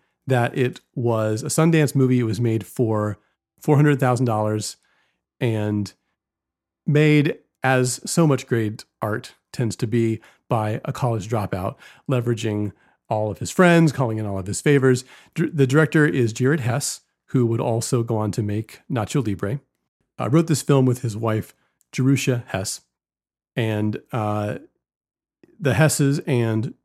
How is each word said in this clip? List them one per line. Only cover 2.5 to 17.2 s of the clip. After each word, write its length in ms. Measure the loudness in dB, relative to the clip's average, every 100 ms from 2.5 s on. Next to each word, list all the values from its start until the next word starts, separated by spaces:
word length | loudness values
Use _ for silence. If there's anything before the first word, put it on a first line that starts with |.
| -2
for 540 | -4 -2 0 0 -2 -6 _ _ _ _
four 140 | 2
hundred 240 | 4 4 4
thousand 280 | 2 2 0
dollars 500 | 0 0 -2 -6 -12 _ _ _ _ _ -6
and 520 | -2 -2 -2 -2 -4 -10 _ _ _ _ _ _ _ _ 0
made, 520 | 4 6 4 2 -2 _ _
as 360 | 0 2 0 -4 -4
so 200 | 2 2
much 180 | 2 0
great 380 | -2 -2 -6 -14 _
art 320 | -6 -6 -8 -20 _
tends 220 | -6 -4 -4
to 120 | -2
be, 320 | 0 0 -2 -8 _ -4
by 320 | -2 -2 -4
a 80 | -8
college 360 | -6 -4 -4 -4
dropout, 460 | -4 -4 -6 -6 -10 -16 -14 -4
leveraging 640 | -2 -2 -2 -4 -4 -6 -10 _ _ -6
all 220 | -4 -4
of 80 | -6
his 120 | -4
friends, 400 | 4 6 6 4
calling 280 | 2 -2 -2
in 80 | -4
all 120 | -6
of 80 | -6
his 140 | -2
favors. 440 | 2 4 4 2 -2 -20 _
Dir-, 140 | -4 -2
the 160 | 0 2
director 400 | 4 4 4 2
is 260 | 2 -2
Jared 260 | 0 0 0
Hess, 400 | -2 -4 -6 -10 _ _